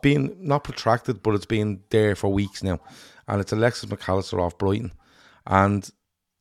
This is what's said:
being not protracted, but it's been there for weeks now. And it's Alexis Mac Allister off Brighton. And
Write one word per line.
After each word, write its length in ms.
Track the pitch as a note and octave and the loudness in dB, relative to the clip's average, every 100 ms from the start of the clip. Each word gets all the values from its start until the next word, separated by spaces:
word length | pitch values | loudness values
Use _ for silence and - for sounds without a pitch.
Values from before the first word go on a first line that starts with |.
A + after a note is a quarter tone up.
being 360 | C#3+ C#3+ C3+ F3+ | 2 2 0 -4
not 240 | E3 C#3+ | -2 -2
protracted, 640 | - - A2+ A#2 - G#2+ | -4 -4 0 0 0 -4
but 100 | A2 | 0
it's 100 | G#2 | 0
been 360 | - A2 G#2 G2+ - | 0 0 0 -4 0
there 240 | A2 G#2 | 2 2
for 180 | F#2+ G2+ | 2 0
weeks 300 | G2 G2+ - | 0 -2 -4
now. 160 | G2 E2+ - - - - - | -4 -4 -6 -20 -20 -16 -4
And 140 | G2+ | -4
it's 100 | F#2+ | -2
Alexis 380 | G#2+ A#2+ - G#2 | 0 0 0 -8
Mac 180 | G#2 - | -8 -2
Allister 300 | F#2+ - F#2+ | -2 -2 -2
off 200 | F2 - | -4 -2
Brighton. 340 | G2 G#2 A#2+ - _ _ _ _ | -2 0 -4 -12 _ _ _ _
And 460 | - F#2+ G2+ G2+ - - _ _ _ _ | 2 4 4 2 -4 -16 _ _ _ _